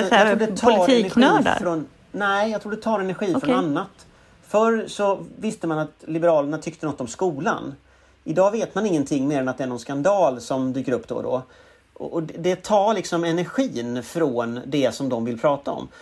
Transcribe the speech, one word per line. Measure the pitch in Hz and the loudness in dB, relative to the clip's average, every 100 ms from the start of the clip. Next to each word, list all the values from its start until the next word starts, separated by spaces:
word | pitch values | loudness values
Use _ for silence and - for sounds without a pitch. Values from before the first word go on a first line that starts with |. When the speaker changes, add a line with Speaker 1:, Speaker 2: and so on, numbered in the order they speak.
Speaker 1:
att, | 190 | 6
Speaker 2:
så | 220 | 6
här | 214 | 6
Speaker 1:
jag | 196 | 4
tror | 220 | 0
det | 190 | 2
tar | 233 220 180 | 4 6 6
Speaker 2:
politiknördar? | 247 190 233 269 403 | 4 4 4 6 6
Speaker 1:
energi | 202 - | 4 0
från, | 175 165 143 - _ | 0 -4 -6 -14 _
nej, | 180 202 196 220 | -4 0 0 0
jag | 208 | -2
tror | 208 | -6
det | 220 | -6
tar | 226 214 | -2 -2
energi | 185 180 208 220 | -2 -2 -2 0
Speaker 2:
Okej. | |
Speaker 1:
från | 285 247 180 | 0 0 0
annat. | 143 190 - - _ _ _ - | -2 -4 -10 -20 _ _ _ -2
Förr | 208 226 226 196 | 2 4 2 -2
så | - 202 190 165 - | -2 0 -2 -6 -8
visste | 220 - 170 | -6 -4 -2
man | 156 | -2
att | 151 - | -4 -8
Liberalerna | - 160 170 160 143 156 | -6 0 4 4 2 -4
tyckte | 170 160 156 | -8 -8 -6
något | 139 | -6
om | 123 | -8
skolan. | - 185 139 180 165 - 139 _ _ _ _ - | -4 -2 -2 -2 -4 -6 -14 _ _ _ _ -4
Idag | 160 190 | 2 2
vet | 220 190 185 | 2 -4 -2
man | 214 | 0
ingenting | 160 135 147 135 | 0 0 0 0
mer | 147 | 0
än | 131 | -2
att | 123 | -4
det | |
är | 131 | -6
någon | 123 | -8
skandal | - 139 143 202 165 127 | -8 -2 2 4 2 0
som | 113 135 131 | -4 -2 -2
dyker | 127 131 | -4 -2
upp | 123 - | -4 -4
då | - | -6
och | |
då. | - 127 131 - - _ _ | -4 -4 -6 -18 -20 _ _
Och, | - 143 | -14 -8
och | 160 | -6
det, | 160 - | -6 -4
det | 165 185 | -2 -2
tar | - 208 202 | 0 2 2
liksom | 208 - 170 | 0 -2 -2
energin | 170 165 170 - 269 - 120 123 | -2 -2 -2 -2 -2 -4 -6 -6
från | 120 170 156 120 117 117 127 | -6 -2 -2 0 -4 -6 -4
det | 147 127 110 | 0 0 0
som | 135 | -4
de | 123 117 | -2 -4
vill | 117 | -2
prata | 156 143 - | 0 0 -4
om. | 123 131 - | -8 -10 -16